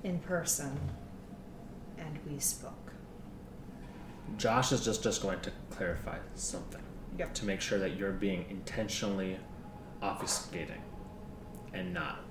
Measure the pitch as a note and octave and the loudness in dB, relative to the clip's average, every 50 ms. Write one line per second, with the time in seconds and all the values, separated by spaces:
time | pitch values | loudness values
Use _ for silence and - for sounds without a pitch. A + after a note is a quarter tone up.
0 | - G3 F3+ E3+ - - F#3 E3+ D#3+ - - - D3 C#3 C3+ C#3+ C#3+ C#3 - - | 0 2 0 2 2 4 2 2 4 4 2 2 2 0 0 0 0 0 -2 -2
1 | - - - - - - - - - - - - - - - - - - - - | -6 -8 -10 -10 -10 -10 -10 -10 -10 -12 -10 -10 -10 -10 -10 -10 -10 -10 -8 -8
2 | E3+ D3+ D3+ C#3+ - D#3 D3 C#3 C3+ - - - - C3 - - - - - - | -6 -6 -6 -6 -4 -4 -4 2 2 2 2 0 -4 -8 -8 -8 -10 -12 -10 -12
3 | - - - - - - - - - - - - - - - - - - - - | -12 -12 -12 -10 -10 -10 -10 -10 -10 -10 -10 -10 -10 -10 -10 -10 -10 -10 -10 -10
4 | - - - - - - - G#2+ - A2+ A2 B2 C3 - C#3 A#2+ A2 A2+ G#2 - | -10 -10 -10 -8 -6 -6 -2 4 6 8 8 10 8 8 6 6 6 6 4 6
5 | - A2 F#2+ - - G2 F#2+ E2+ - - - - - - - - F#2+ F2 E2+ - | 4 4 4 4 4 2 2 2 0 -4 -6 -6 -8 -8 -4 0 2 2 2 2
6 | - - - - - - - - - - - - - - - - - - - - | 0 -2 -4 -4 -6 -6 -6 -4 -4 -2 -2 -2 -4 -4 -6 -8 -8 -8 -8 -8
7 | - - - F3 F3 - - - G#2+ G2+ F#2+ F#2 - - G#2+ G2 F#2+ F#2 - F#2+ | -8 -6 -2 -2 -2 -2 -2 0 2 2 2 2 4 4 4 6 6 4 2 2
8 | G2 G2 F#2+ F#2 G#2 G2+ F#2+ F2 E2+ - G2 F#2+ - - - A#2+ A2 G2+ - - | 2 2 2 4 4 4 4 4 2 -2 -4 -4 -4 -2 0 2 2 2 2 2
9 | - G#2 G2 G2 F#2+ F#2 F#2 F#2+ - - - - - - - - - - - - | 2 2 4 4 2 2 0 -2 -4 -8 -10 -10 -10 -10 -10 -10 -10 -10 -8 -2
10 | F#2+ G2 - - - - - - - - - F2 D#2+ - - - - - - - | 0 0 0 0 2 2 2 2 0 -2 -2 -2 -2 -2 -4 -6 -6 -8 -8 -8
11 | - - - - - - - - - - - - - - - - - F3+ F3+ - | -8 -8 -10 -10 -10 -10 -10 -10 -10 -10 -10 -10 -10 -6 -4 -2 -2 0 0 0
12 | D#3 C#3 - - - - | 0 -2 -2 -4 -8 -10